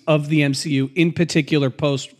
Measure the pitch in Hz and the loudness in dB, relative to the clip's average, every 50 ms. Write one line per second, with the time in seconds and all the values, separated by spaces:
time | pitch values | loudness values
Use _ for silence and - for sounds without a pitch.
0 | - - 151 151 147 147 160 151 143 143 135 139 - 165 143 135 135 131 - 175 | -2 0 0 0 0 0 2 2 2 2 0 -2 -4 -2 0 0 -2 -2 0 0
1 | 165 170 156 - 175 160 - 165 143 - 156 147 139 131 - - 156 147 139 135 | 0 0 2 0 -2 0 0 -2 0 2 0 0 0 0 -2 -2 -2 -2 -2 -2
2 | - - - | -6 -10 -18